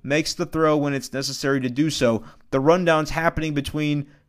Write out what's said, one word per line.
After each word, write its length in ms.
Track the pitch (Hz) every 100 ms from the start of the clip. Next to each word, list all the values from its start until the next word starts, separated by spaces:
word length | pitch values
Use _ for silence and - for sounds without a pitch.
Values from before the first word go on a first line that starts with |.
makes 300 | 131 151 156
the 120 | - 170
throw 320 | 160 160 151
when 160 | 143
it's 200 | 139 123
necessary 460 | 135 135 131 139 139
to 80 | 127
do 200 | 123 156
so. 340 | - 123 110 - - _
The 100 | 135
rundown's 480 | 135 180 170 156 151
happening 440 | 165 165 160 160
between 540 | 143 143 151 151 147 143 _